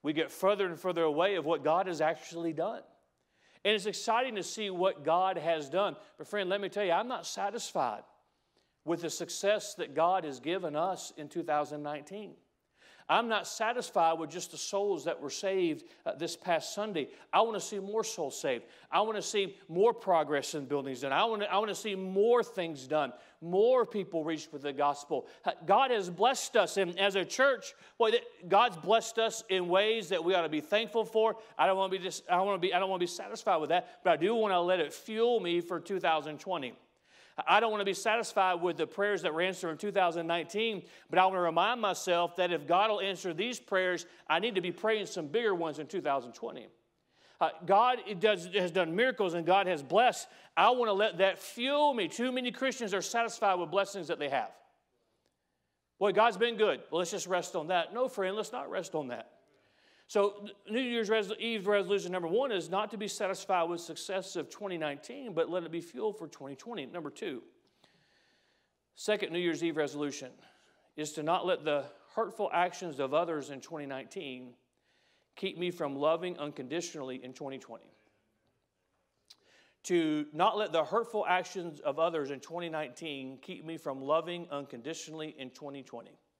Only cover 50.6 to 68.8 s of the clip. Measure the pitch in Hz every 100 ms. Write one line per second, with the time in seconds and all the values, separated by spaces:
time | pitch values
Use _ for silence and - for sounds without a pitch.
50.6 | 196 254 233 196 214 170 190 170 - -
51.6 | 247 294 294 247 185 - 240 254 247 208
52.6 | 262 254 226 190 175 233 233 - 208 185
53.6 | 170 180 196 202 156 156 143 135 107 -
54.6 | _ _ _ _ _ _ _ _ _ _
55.6 | _ _ _ _ 202 190 226 190 233 220
56.6 | 214 131 - 160 175 202 180 180 170 185
57.6 | 156 180 160 214 254 - 185 208 214 240
58.6 | - 180 170 160 135 120 - _ _ _
59.6 | _ _ _ _ _ 208 202 202 208 -
60.6 | - 220 262 240 208 220 196 214 226 220
61.6 | 190 208 180 202 175 185 170 196 269 202
62.6 | 156 185 214 220 202 - 196 190 - 185
63.6 | 165 170 175 151 - 196 185 180 147 -
64.6 | 202 175 151 143 - 262 254 165 160 180
65.6 | 165 165 170 240 214 202 160 - 135 139
66.6 | - 226 131 175 151 - 214 127 - _
67.6 | _ _ _ _ _ _ _ _ _ _
68.6 | _ _